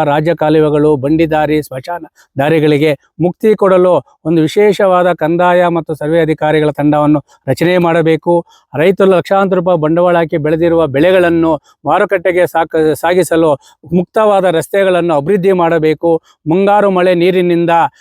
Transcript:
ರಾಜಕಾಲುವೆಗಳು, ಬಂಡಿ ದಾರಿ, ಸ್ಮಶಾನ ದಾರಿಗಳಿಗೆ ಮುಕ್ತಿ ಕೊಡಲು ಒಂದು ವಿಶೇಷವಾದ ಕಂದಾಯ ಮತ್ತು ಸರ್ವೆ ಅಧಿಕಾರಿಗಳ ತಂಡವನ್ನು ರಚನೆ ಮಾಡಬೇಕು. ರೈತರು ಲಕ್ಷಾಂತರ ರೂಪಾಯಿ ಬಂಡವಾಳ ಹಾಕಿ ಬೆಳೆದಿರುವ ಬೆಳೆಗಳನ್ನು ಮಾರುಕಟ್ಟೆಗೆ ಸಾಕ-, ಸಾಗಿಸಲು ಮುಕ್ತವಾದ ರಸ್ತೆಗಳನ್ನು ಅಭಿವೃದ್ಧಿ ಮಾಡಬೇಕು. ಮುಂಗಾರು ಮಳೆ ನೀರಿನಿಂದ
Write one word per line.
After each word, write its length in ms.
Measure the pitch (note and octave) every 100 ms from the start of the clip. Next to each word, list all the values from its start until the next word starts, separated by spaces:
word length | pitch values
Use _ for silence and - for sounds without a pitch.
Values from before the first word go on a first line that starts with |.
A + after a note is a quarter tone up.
ರಾಜಕಾಲುವೆಗಳು, 840 | D3+ C#3+ D#3 D#3+ D#3 D#3 D3+ D3 D3 D3+
ಬಂಡಿ 280 | C3 D#3+ E3
ದಾರಿ, 280 | D#3 D3+ D3+
ಸ್ಮಶಾನ 420 | C#3+ C3 C3+ F3 D#3+ _ _ -
ದಾರಿಗಳಿಗೆ 560 | C#3+ D#3+ D3+ D3 D#3 C#3 _ -
ಮುಕ್ತಿ 300 | E3 - A3 G#3+
ಕೊಡಲು 380 | G3 F#3 F3+ E3 - _
ಒಂದು 160 | D#3 E3
ವಿಶೇಷವಾದ 680 | D#3 - G#3 F#3 G3+ F3+ F3+
ಕಂದಾಯ 540 | E3+ D#3 E3+ F3+ F3+ F3
ಮತ್ತು 260 | E3+ D#3
ಸರ್ವೆ 260 | D3+ D3+ E3
ಅಧಿಕಾರಿಗಳ 500 | D#3 D#3+ D3+ D#3 D3+
ತಂಡವನ್ನು 480 | C#3+ D3 D3 D3 D3+ - _ -
ರಚನೆ 280 | B2+ E3+ F3+
ಮಾಡಬೇಕು. 560 | E3+ E3 D#3+ D#3+ - E3+ - _ _
ರೈತರು 380 | B2+ E3+ F#3+ F#3+
ಲಕ್ಷಾಂತರ 460 | F#3 - G3 G3 F#3
ರೂಪಾಯಿ 220 | F3 F3+
ಬಂಡವಾಳ 360 | D3+ E3 F3+ F3
ಹಾಕಿ 200 | E3 E3+
ಬೆಳೆದಿರುವ 440 | D3 D#3+ E3+ E3 D#3
ಬೆಳೆಗಳನ್ನು 640 | C3+ E3+ F#3 F3 E3+ E3 D3+ _ _ C#3+
ಮಾರುಕಟ್ಟೆಗೆ 600 | E3+ G3+ G3 F3+ F3 F3
ಸಾಕ-, 360 | E3 D#3+ D#3+ D#3
ಸಾಗಿಸಲು 580 | C#3+ E3 F3+ E3+ E3 E3 C#3 _ _ -
ಮುಕ್ತವಾದ 540 | F3 F3+ - G#3+ G3 F#3
ರಸ್ತೆಗಳನ್ನು 640 | D#3+ D3+ G3 F#3+ F3+ E3+ D3+
ಅಭಿವೃದ್ಧಿ 380 | C#3+ G3+ F3+
ಮಾಡಬೇಕು. 580 | F#3 E3+ E3 D#3 D3+ E3+ D#3+ - _ -
ಮುಂಗಾರು 440 | E3+ G3 G#3 G3+
ಮಳೆ 220 | F#3 F3+ F3+
ನೀರಿನಿಂದ 600 | E3+ F#3 F3 E3+ E3+ E3+ D3+ -